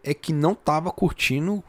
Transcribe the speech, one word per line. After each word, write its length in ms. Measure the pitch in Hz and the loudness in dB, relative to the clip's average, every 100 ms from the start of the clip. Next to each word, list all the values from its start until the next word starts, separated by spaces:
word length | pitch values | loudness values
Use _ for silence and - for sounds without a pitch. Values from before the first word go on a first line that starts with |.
é 100 | - | -6
que 180 | 143 - | -6 -2
não 220 | 151 156 | 2 2
tava 380 | 214 - 156 170 | 2 0 0 -2
curtindo 720 | - 185 - - 131 170 208 | 0 -2 0 -2 0 0 -2